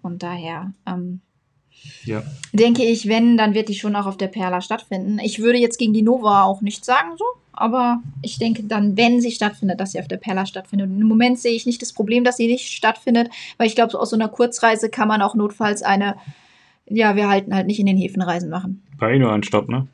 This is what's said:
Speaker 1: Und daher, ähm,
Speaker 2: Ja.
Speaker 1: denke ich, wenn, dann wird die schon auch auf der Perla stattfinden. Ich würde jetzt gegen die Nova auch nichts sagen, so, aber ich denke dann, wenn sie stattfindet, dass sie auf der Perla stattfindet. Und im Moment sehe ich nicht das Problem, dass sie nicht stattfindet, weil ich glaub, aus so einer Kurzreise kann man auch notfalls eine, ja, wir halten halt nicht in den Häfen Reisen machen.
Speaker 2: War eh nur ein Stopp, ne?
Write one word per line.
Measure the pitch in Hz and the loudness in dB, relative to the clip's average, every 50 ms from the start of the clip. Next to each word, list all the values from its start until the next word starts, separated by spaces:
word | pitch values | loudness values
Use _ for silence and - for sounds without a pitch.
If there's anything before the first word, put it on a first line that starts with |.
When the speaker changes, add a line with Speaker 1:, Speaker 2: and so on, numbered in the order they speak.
Speaker 1:
Und | - 180 175 180 175 | -8 -10 -10 -8 -8
daher, | 175 180 175 160 165 165 160 185 196 190 _ _ | -10 -10 -8 -10 -10 -10 -10 -10 -12 -14 _ _
ähm, | 185 185 180 180 180 180 185 _ _ _ _ _ _ _ _ _ _ _ _ _ 147 - - - | -8 -8 -8 -8 -8 -10 -12 _ _ _ _ _ _ _ _ _ _ _ _ _ -20 -20 -14 -10
Speaker 2:
Ja. | 113 107 107 - - - - - - | -8 -8 -8 -8 -10 -14 -16 -14 -4
Speaker 1:
denke | - 208 226 240 233 240 254 | 2 4 4 4 4 4 4
ich, | 233 233 226 - 202 | 2 2 0 0 0
wenn, | 220 226 226 240 233 | 0 2 4 4 4
dann | 226 220 214 196 | 4 4 2 2
wird | 220 214 214 | 0 -2 -4
die | 202 | -6
schon | - - 208 208 | -6 -4 -4 -2
auch | 202 202 | -2 -4
auf | 196 190 | -4 -6
der | 190 196 190 | -6 -8 -6
Perla | 190 214 185 185 180 180 | -6 -6 -4 -4 -4 -4
stattfinden. | 185 - 214 233 - _ 196 196 190 196 208 208 | -4 -6 -8 -8 -8 _ -8 -6 -4 -4 -4 -2
Ich | - 208 208 214 | -4 -6 -4 0
würde | 214 233 247 247 | 2 2 4 4
jetzt | 240 233 233 - | 2 0 0 0
gegen | 240 214 | 0 2
die | 214 220 | 2 4
Nova | 214 226 254 254 220 214 202 196 190 | 4 4 2 2 2 4 4 6 4
auch | 196 196 196 | 4 2 -2
nichts | 202 202 208 - - | -4 -6 -6 -6 -2
sagen, | - 247 285 302 339 339 | 0 0 0 0 -2 -6
so, | 330 415 494 494 _ _ _ | -4 -4 -4 -4 _ _ _
aber | - - - 220 233 254 247 240 240 233 - - - - | -6 -4 -2 0 0 2 2 2 0 -2 -4 -10 -14 -10
ich | - 208 - - | -10 -10 -6 -2
denke | 233 226 226 - 208 | -2 -2 -2 -2 -4
dann, | - 220 208 202 208 190 | -4 -2 0 2 2 2
wenn | 202 240 233 240 247 | 4 4 4 4 2
sie | 240 233 | 2 0
stattfindet, | 226 - 214 214 208 - 208 190 175 - | -2 -2 -4 -4 -2 -2 -4 -2 -2 -2
dass | 196 196 | -4 -6
sie | - 170 | -6 -10
auf | 160 - | -8 -8
der | 185 185 | -10 -10
Perla | - - 190 190 196 | -6 -6 -4 -4 -4
stattfindet. | 196 - 190 185 _ - 202 196 190 | -4 -8 -12 -12 _ -2 -2 -2 -2
Und | 190 202 | 0 2
im | 214 220 | 4 4
Moment | 220 226 240 247 247 247 | 6 6 4 4 2 2
sehe | - 240 233 | 0 0 0
ich | 226 - | 0 -2
nicht | 247 233 - | -4 -4 -4
das | 240 - | -6 -12
Problem, | - - 208 208 233 247 | -4 -4 -2 2 2 2
dass | 240 247 247 | 2 2 2
sie | - 233 | 2 2
nicht | 233 240 247 - - | 2 2 0 -2 -10
stattfindet, | - - - 220 220 - _ 262 233 233 233 233 - - - - - | -8 0 0 0 0 0 _ 2 2 2 2 0 -4 -16 -18 -18 -4
weil | _ 233 | _ 0
ich | 220 226 | 0 2
glaub, | - 233 233 - | 2 0 2 0
aus | - - 214 | -4 -4 -2
so | 233 | 0
einer | 220 220 214 | -2 -2 -2
Kurzreise | - - 240 233 240 - - 226 220 220 233 220 | 0 0 0 0 0 0 2 2 2 2 -2 -4
kann | - 254 214 214 | -2 -2 0 0
man | 214 208 | 2 2
auch | 202 202 - | 0 0 0
notfalls | 220 208 208 208 _ 220 208 208 208 | 0 0 0 -2 _ -2 -2 -2 -2
eine, | - - 196 196 202 202 202 - - - - _ _ _ _ _ _ _ _ _ _ | 0 0 2 2 0 -2 -4 -8 -14 -20 -20 _ _ _ _ _ _ _ _ _ _
ja, | _ 208 226 220 214 196 | _ -2 2 2 2 2
wir | 208 208 202 | 2 2 4
halten | 202 196 196 - 196 | 2 2 0 0 -2
halt | 190 190 | 0 0
nicht | 196 208 214 | 0 0 2
in | 202 | 2
den | 196 190 | 2 2
Häfen | 190 180 190 190 190 | 2 0 0 -4 -4
Reisen | 185 180 170 175 175 156 | -2 -2 -2 -4 -4 -6
machen. | 160 180 185 190 190 - _ _ - - | -8 -8 -8 -8 -10 -10 _ _ -6 -2
Speaker 2:
War | 113 110 | 0 2
eh | 127 139 | 4 4
nur | 131 113 | 4 4
ein | 107 104 | 2 0
Stopp, | 101 - - 104 104 - | 0 0 0 0 0 0
ne? | 117 131 135 - | -4 -4 -4 -6